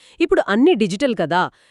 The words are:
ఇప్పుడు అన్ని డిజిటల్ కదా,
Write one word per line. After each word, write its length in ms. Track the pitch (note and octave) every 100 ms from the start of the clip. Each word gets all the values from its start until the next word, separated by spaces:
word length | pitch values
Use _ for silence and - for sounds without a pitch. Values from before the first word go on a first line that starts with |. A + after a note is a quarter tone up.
| _ -
ఇప్పుడు 220 | E4 F#4 -
అన్ని 260 | G#3 D4+
డిజిటల్ 420 | B3+ G#3 F#3+ C#4 G3
కదా, 260 | D#3+ F3 D3+ - _